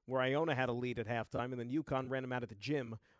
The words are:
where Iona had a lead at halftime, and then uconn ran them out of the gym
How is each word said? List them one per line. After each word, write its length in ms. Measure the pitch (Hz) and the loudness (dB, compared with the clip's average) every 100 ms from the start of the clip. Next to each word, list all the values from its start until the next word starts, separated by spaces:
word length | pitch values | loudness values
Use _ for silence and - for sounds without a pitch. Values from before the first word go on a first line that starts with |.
| - | -2
where 140 | 131 | 2
Iona 320 | 127 139 165 | 4 4 4
had 160 | 131 127 | 4 2
a 40 | |
lead 260 | 120 123 120 | 2 0 -2
at 80 | 110 | 0
halftime, 460 | 117 110 - 123 | -2 -2 -2 -2
and 60 | 123 | -4
then 120 | 120 | -2
uconn 400 | 143 143 135 127 | -2 0 -2 0
ran 120 | 131 | -2
them 100 | 127 | -2
out 100 | 127 | -4
of 60 | 117 | -4
the 80 | 101 | -6
gym 400 | 104 151 120 113 - | -2 -2 -2 -8 -12